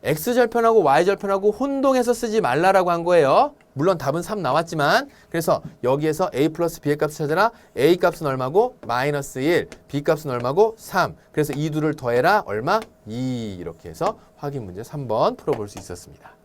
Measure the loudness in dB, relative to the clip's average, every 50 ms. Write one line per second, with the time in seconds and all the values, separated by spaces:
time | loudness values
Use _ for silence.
0 | -2 -2 -2 -2 -2 -2 2 2 2 2 2 2 2 4 4 6 6 6 4 4
1 | 4 2 0 0 -2 -2 -2 2 2 0 0 0 -2 -2 -2 0 2 2 2 2
2 | 2 0 0 -2 -2 -2 0 0 2 2 2 4 4 4 4 4 4 2 0 -2
3 | 0 4 4 6 6 6 6 4 4 2 0 _ _ _ _ -2 0 0 0 0
4 | 0 -2 -2 -2 -4 -6 -6 -4 -2 0 0 0 0 -2 -2 0 2 2 2 2
5 | 0 -2 -16 _ -20 _ -6 -4 0 0 0 0 -2 -10 -18 _ 0 0 0 2
6 | 0 -2 0 0 -2 -2 0 0 0 0 0 -2 -4 -4 -4 -4 -4 -4 -2 0
7 | -2 -4 -4 -4 -4 -2 0 2 0 0 0 -6 -20 _ _ 2 4 4 4 4
8 | 2 0 0 0 -4 -4 -4 -2 -4 0 2 2 2 2 -2 _ -8 -4 -2 -2
9 | 0 0 -2 -4 -6 -6 -8 -4 0 2 2 0 0 -4 -12 -20 _ _ -8 -6
10 | -2 -2 -2 -2 -2 -6 -6 -4 -4 -2 2 2 2 2 2 -8 -16 -6 -2 -2
11 | -2 -2 -2 -12 _ _ _ -2 -2 -2 -2 -4 -4 -4 -4 -2 -2 -2 -4 -4
12 | -4 -2 0 2 2 2 2 0 0 -2 -8 -6 -2 -2 -2 -2 -4 -6 _ _
13 | _ -14 -10 -8 -6 -6 -6 -6 -8 -10 -10 -10 -12 -12 -12 -14 _ -18 -8 -4
14 | -4 -4 -4 -6 -16 _ _ _ -10 -10 -8 -8 -10 -10 -12 -14 -14 -12 -12 -12
15 | -6 -4 -2 0 0 0 -2 -4 -4 -4 -4 -4 -4 -10 -12 -16 -14 -14 -14 -14
16 | -14 -20 -20 -20 -20 -20 -20 _ _